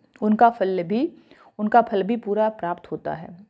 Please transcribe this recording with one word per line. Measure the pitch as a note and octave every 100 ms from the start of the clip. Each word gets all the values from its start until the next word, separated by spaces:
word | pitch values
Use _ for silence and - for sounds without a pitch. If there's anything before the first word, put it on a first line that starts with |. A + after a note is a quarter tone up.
| _ -
उनका | G#3+ G#3+ A#3
फल | A#3 F#3+ F#3
भी, | E3+ A3 E4 - _ - - -
उनका | G#3+ A#3+
फल | A3+ G3+
भी | F#3+ A#3+
पूरा | G#3 G#3 A3
प्राप्त | A3 E3+ F3 -
होता | D#3 D3
है। | D3+ F#3 F3